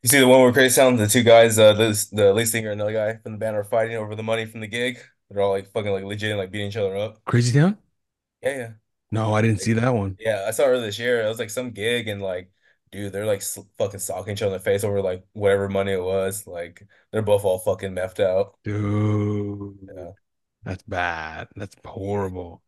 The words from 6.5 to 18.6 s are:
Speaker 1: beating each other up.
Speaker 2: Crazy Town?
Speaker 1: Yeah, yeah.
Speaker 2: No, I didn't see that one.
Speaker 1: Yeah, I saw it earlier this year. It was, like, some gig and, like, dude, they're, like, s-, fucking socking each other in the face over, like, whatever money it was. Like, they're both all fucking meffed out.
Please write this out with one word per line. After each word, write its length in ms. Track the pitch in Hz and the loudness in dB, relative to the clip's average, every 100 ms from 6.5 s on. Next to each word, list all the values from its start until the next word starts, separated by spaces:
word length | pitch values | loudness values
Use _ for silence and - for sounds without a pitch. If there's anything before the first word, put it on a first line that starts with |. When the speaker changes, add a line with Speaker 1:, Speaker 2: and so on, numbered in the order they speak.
Speaker 1:
beating 160 | 104 101 | -8 -8
each 100 | 110 | -4
other 180 | 98 95 | -4 -4
up. 280 | 107 - - | -8 -10 -2
Speaker 2:
Crazy 340 | 120 120 135 | 0 2 2
Town? 180 | 175 214 _ _ _ _ _ _ | 2 0 _ _ _ _ _ _
Speaker 1:
Yeah, 140 | 127 139 | -8 -6
yeah. 120 | 117 110 _ _ _ | -12 -16 _ _ _
Speaker 2:
No, 220 | 107 110 | -4 0
I 80 | 107 | 2
didn't 180 | 113 107 | 2 0
see 120 | - | 0
that 160 | 113 123 | 0 0
one. 220 | 120 98 95 | 0 -4 -6
Speaker 1:
Yeah, 260 | 110 104 101 | -4 -4 -4
I 40 | |
saw 120 | 113 | 0
it 40 | 143 | 2
earlier 180 | 127 110 | 2 -2
this 120 | 101 | -6
year. 220 | 120 120 107 | -2 -2 -2
It 20 | |
was, 120 | 113 | -4
like, 100 | 110 | -8
some 220 | - 127 | -8 -10
gig 360 | 101 107 120 110 | -6 -4 -4 -4
and, 140 | 101 | -8
like, 280 | 95 92 90 _ _ _ _ | -6 -8 -12 _ _ _ _
dude, 220 | 98 101 | -12 -10
they're, 120 | 98 107 | -6 -4
like, 120 | 101 | -4
s-, 180 | - - - _ | -4 -12 -16 _
fucking 220 | - - | -6 -4
socking 340 | - 90 98 | -10 -8 -8
each 80 | 101 | -4
other 120 | 104 95 | -4 -2
in 20 | |
the 60 | |
face 200 | - 101 | -2 0
over, 180 | 107 101 | 0 -2
like, 220 | 95 92 _ | -2 -6 _
whatever 360 | - 98 98 98 | -2 2 2 0
money 240 | 98 98 | -2 -2
it 80 | 95 | -2
was. 440 | 90 95 95 98 - | -2 -2 -2 -6 -12
Like, 360 | 87 85 - - _ _ | -12 -12 -16 -20 _ _
they're 100 | 107 | -4
both 240 | 104 104 101 | 0 2 2
all 140 | 92 | 0
fucking 320 | 104 92 98 | -2 -4 -6
meffed 280 | 90 92 - | -6 -8 -2
out. 360 | 98 92 101 _ | 0 0 -2 _